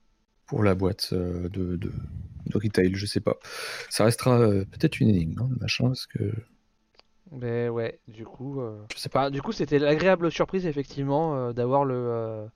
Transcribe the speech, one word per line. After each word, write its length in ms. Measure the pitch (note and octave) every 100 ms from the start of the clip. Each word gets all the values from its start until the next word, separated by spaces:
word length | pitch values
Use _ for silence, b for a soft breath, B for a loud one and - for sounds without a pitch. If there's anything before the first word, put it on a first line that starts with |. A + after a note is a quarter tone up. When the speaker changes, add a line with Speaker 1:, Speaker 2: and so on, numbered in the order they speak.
| _ _ _ _ -
Speaker 1:
pour 160 | C3
la 120 | G#2 F#2
boîte, 340 | F#2+ - -
euh, 360 | F#2 F2+ F2 F2+
de, 280 | F#2+ F2+ F2
de, 140 | - - - - - - -
de 100 | -
retail, 360 | G#2+ - F#2 F#2+
je 100 | G2+
sais 140 | -
pas. 160 | - - B B B B B
Ça 160 | - G#2+
restera, 340 | - B2+ A#2+
euh, 260 | A2+ G2 G2
peut-être 340 | - D#3 -
une 80 | B2
énigme, 320 | F#2+ E2 F#2+
hein, 80 | B2+
le 60 | B2
machin, 300 | G#2 - B2
parce 200 | B2+ -
que 260 | - G2+ G#2+ - _ _ _ _ _ _ _ F#3
Speaker 2:
Mais 380 | C3+ A#2+ A#2 A#2+
ouais, 300 | A#2 A#2 - -
du 180 | A2 A2
coup, 340 | - C3 C#3
euh, 200 | A#2 G#2+ G#2+
Speaker 1:
Je 40 | -
sais 100 | -
pas. 120 | C3
Speaker 2:
enfin, 100 | C#3
du 100 | C#3
coup, 100 | A3
c'était 260 | G#3+ F3 C#3+
l'agréable 520 | C#3+ D#3 F3+ F3+ E3+
surprise, 340 | - E3 F#3+ F3+
effectivement, 720 | C#3+ C3+ C#3 C#3 D3+ E3 C#3
euh, 180 | B2
d'avoir 320 | A#2 B2 C#3 C#3
le, 100 | B2+
euh, 520 | A#2+ A#2 A2+ A2 G#2+